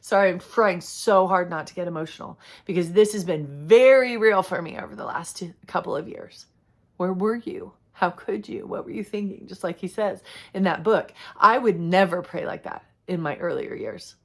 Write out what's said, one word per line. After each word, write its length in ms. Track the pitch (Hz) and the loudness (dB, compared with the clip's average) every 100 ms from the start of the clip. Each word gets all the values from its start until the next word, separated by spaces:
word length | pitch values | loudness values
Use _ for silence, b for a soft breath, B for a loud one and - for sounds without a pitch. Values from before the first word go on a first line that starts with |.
Sorry, 300 | - 196 196 | 2 4 4
I'm 80 | 180 | 2
trying 420 | - - 214 175 | -6 2 2 2
so 460 | - - - 196 185 | -8 -6 2 4 4
hard 240 | 185 175 | 2 0
not 160 | 165 151 | -6 -10
to 80 | |
get 120 | - 175 | -8 -8
emotional 520 | 165 160 - - - B B | -6 -10 -10 -16 -16 B B
because 280 | - 175 170 | -6 -2 0
this 200 | 175 214 | 4 4
has 120 | 214 | 4
been 220 | 180 160 147 143 151 | -4 -4 -4 -10 6
very 500 | 226 254 269 262 233 | 8 10 8 6 2
real 260 | 220 202 | 2 2
for 200 | 185 185 | 0 -4
me 160 | 165 - | -6 -10
over 180 | - - | -12 -10
the 80 | |
last 320 | 120 117 170 - | -8 -8 -10 -12
two, 160 | 175 - - | -12 -14 -6
couple 280 | 175 - | -6 -4
of 140 | 143 156 | -6 -6
years. 380 | - - - - _ _ _ _ _ | -14 -18 -20 -20 _ _ _ _ _
Where 160 | 180 | -4
were 240 | 185 208 233 | -2 -2 -2
you? 360 | 233 - - _ _ | -6 -10 -12 _ _
How 180 | - 190 | -2 -2
could 380 | - - 202 208 | -2 -8 -8 -6
you? 180 | - - | -12 -8
What 200 | - - | -10 -8
were 60 | |
you 120 | - | -10
thinking? 420 | 202 208 202 - - | -8 -6 -6 -8 -16
Just 160 | 185 | -8
like 160 | 180 175 | -8 -6
he 100 | 185 | -8
says 340 | - 208 190 - B B | -4 -4 -4 -14 B B
in 80 | 190 | -2
that 180 | 190 165 | 0 0
book, 300 | 170 208 - - B B | 2 2 0 -12 B B
I 220 | 208 233 | 4 4
would 200 | 240 170 | 2 0
never 440 | 170 185 190 180 | 2 4 4 0
pray 240 | 175 175 170 | -6 -8 -8
like 160 | 165 | -8
that 220 | - - _ _ - | -10 -14 _ _ -8
in 120 | 185 | -6
my 160 | 156 139 | -6 -6
earlier 380 | 175 135 139 | -4 -4 -6
years. 400 | - 110 104 - - | -8 -10 -10 -16 -20